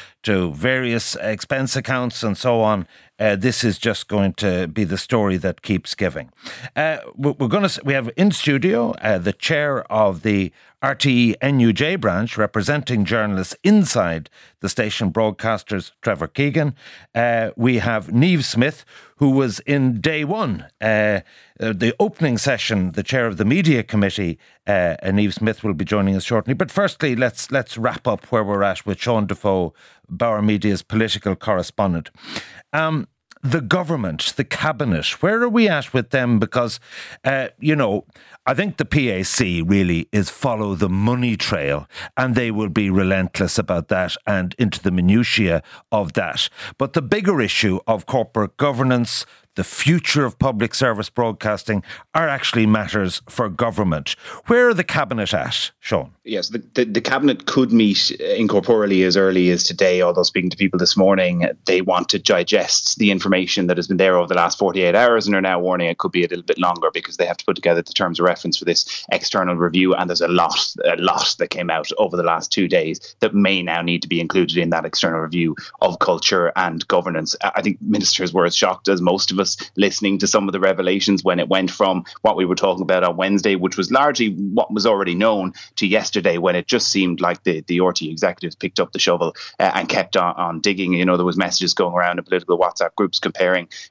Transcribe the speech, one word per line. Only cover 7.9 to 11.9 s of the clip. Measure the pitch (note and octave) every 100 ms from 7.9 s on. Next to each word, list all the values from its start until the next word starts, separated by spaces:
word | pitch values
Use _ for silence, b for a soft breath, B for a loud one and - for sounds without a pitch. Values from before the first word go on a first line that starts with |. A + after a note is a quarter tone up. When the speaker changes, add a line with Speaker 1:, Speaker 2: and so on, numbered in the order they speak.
Speaker 1:
have | C3+ A#2 -
in | G3
studio, | - D3 C3+ F3+ G#3 A#3 -
uh, | A2 F#2+
the | F2
chair | - - D3+ D3 B2+ -
of | A2 G#2 E2+
the | A2 G2+ F2+ b b _
R | C3+ C3+
T | C#3 B2 A#2+
E | -
N | C3+ C#3
U | A#2
J | G2 D3+